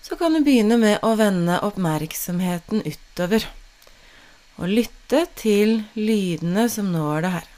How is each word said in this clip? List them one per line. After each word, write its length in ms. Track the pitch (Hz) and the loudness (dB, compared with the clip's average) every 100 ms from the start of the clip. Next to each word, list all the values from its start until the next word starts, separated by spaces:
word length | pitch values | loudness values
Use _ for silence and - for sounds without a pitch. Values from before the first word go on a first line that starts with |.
så 140 | - 339 | -10 -2
kan 160 | 339 | 0
du 80 | 320 | 2
begynne 340 | 285 254 208 233 | 4 4 4 4
med 240 | 220 208 | 4 2
å 80 | 220 220 | 0 2
vende 400 | 214 185 170 175 | 2 2 0 0
oppmerksomheten 1200 | 208 202 175 156 156 - - 180 185 175 - 214 151 | -2 -2 -2 -2 -4 -8 -6 -4 -2 -4 -4 -6 -4
utover, 560 | - - - 175 220 - - - _ - - - - - - _ - | -12 -16 -6 0 0 -2 -14 -20 _ -20 -20 -20 -20 -20 -20 _ -10
og 160 | 170 | -2
lytte 540 | 214 220 - - 269 349 - | 0 -2 -6 -2 0 0 -4
til 460 | 220 202 214 226 214 | 0 2 4 0 -4
lydene 760 | - 214 214 185 165 165 185 233 | -6 0 0 0 -2 -2 0 0
som 160 | 220 202 | 0 -2
når 340 | 170 151 151 180 | -2 -2 -2 -2
deg 80 | 175 | -4
her. 120 | - | -8